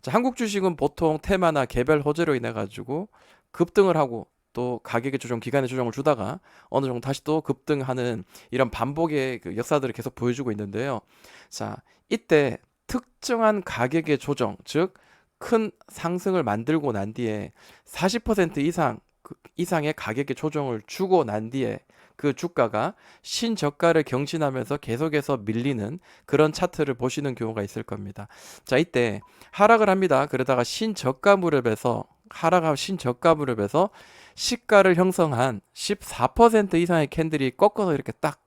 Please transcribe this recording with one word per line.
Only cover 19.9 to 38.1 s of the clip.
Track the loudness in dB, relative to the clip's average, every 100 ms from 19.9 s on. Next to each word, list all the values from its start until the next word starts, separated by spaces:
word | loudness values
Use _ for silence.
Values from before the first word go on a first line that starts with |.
가격의 | -4 -4 -4 -4 -4
조정을 | -4 -4 -4 -6 -8
주고 | -6 2 2
난 | 2 -4 -4
뒤에 | -4 -4 -4 _ _ _ -4
그 | -4
주가가 | -2 -4 0 0 0 -4 -6 -20 -20
신저가를 | -10 -4 -2 0 -2 2 2 4
경신하면서 | 2 -2 -2 -2 -2 -2 -4 -6
계속해서 | -4 -2 0 -2 0 -4
밀리는 | -2 -2 -2 -2 -4 -8 _ -20 -2
그런 | 4 4
차트를 | 2 -4 -2 -4 -2
보시는 | -4 -2 -6 -4
경우가 | -6 -4
있을 | -6 -8
겁니다. | -10 -10 -10 -14 -18 -20 -20 -20 0
자, | 2
이때 | 2 0 0 -2 -12 _ -16
하락을 | 2 6 6 4
합니다. | 2 4 2 2
그러다가 | -2 0 2 0
신저가 | -2 -4 -2 -4 2 4 4
무렵에서, | 4 2 2 0 0 0 -4 _ _
하락한 | -2 2 4 4 -2
신저가 | -4 -4 -4 2 2 4
무렵에서 | 0 0 0 2 0 -2 -20 -20 -20 -8
시가를 | -4 -4 4 6 6 6
형성한 | 4 4 0 2 0 -2 _
십사 | -10 -6 -6 -8 -2 0
퍼센트 | 6 6 6 4 2
이상의 | 4 2 2
캔들이 | 0 -2 0 -2 4
꺾어서 | 2 4 0
이렇게 | -2 -4